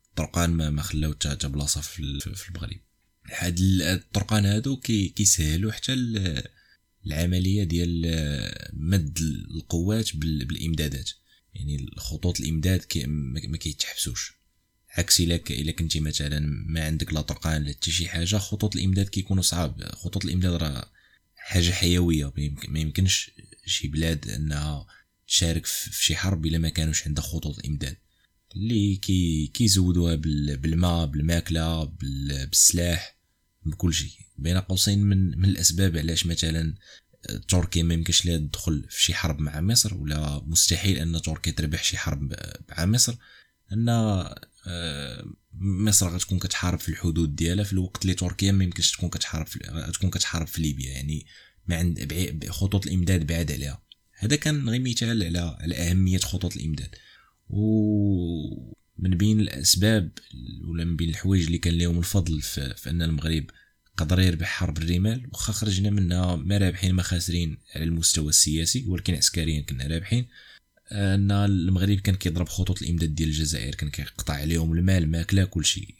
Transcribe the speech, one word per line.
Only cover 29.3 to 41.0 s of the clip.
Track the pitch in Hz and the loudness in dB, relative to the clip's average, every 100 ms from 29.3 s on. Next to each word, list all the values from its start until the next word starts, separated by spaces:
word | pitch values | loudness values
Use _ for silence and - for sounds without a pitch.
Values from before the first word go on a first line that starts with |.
| 80 76 | 2 0
كيزودوها | - 113 92 90 87 85 | 2 4 6 4 4 4
بال-، | 80 80 73 73 69 | 2 0 0 0 -2
بالماء، | 76 80 87 85 80 | 0 2 4 2 0
بالماكلة، | 73 78 85 - 82 80 82 | 0 2 2 0 -2 0 -2
بال-، | 76 - 67 69 69 69 67 | -4 -6 -8 -6 -4 -6 0
بالسلاح، | - - 87 87 85 - - _ _ _ _ 82 | 4 6 6 2 0 -4 -16 _ _ _ _ -6
بكل | 76 90 | 0 0
شيء. | 78 73 - - - | 0 -4 -10 -20 -8
بين | 73 90 | -2 0
قوسين | 92 92 - 101 | 0 0 2 4
من، | 101 98 95 78 | 6 4 4 4
من | |
الأسباب | 98 - - 82 95 82 | 4 4 2 4 2 2
علاش | 80 80 85 | 0 0 0
مثلا | 80 82 80 80 - - - _ _ - 52 - | 0 0 0 -2 -4 -12 -20 _ _ -12 -8 0
تركيا | 90 85 87 | 2 2 2
ما | 85 | 2
يمكنش | 85 82 85 90 | 2 2 2 2
لها | 85 | 0
تدخل | 76 - - 76 67 | -2 -4 -2 -2 -2
في | - | 0
شي | - | 0
حرب | 85 82 73 | 2 0 0
مع | 76 76 | -2 -2
مصر، | 90 120 - | 2 2 2
ولا | 95 76 76 76 73 69 | 0 -4 -2 -2 -4 0
مستحيل | 82 - 82 98 | 2 4 4 2
أن | 80 | 2